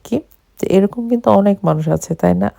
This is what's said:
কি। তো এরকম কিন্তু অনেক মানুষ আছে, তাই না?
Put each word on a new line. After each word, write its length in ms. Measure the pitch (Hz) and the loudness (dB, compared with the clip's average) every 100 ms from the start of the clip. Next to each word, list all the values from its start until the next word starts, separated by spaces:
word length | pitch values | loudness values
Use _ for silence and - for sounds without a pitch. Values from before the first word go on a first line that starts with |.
কি। 180 | - 262 - _ _ - | -4 -6 -6 _ _ -8
তো 60 | - | 0
এরকম 420 | 196 202 240 233 | 2 2 -2 -4
কিন্তু 220 | 240 226 | -2 2
অনেক 260 | 202 202 202 | 4 4 0
মানুষ 260 | 175 156 156 | 0 -2 0
আছে, 260 | 156 - 165 | -2 -4 -2
তাই 180 | 175 | 0
না? 180 | 180 196 | 0 -2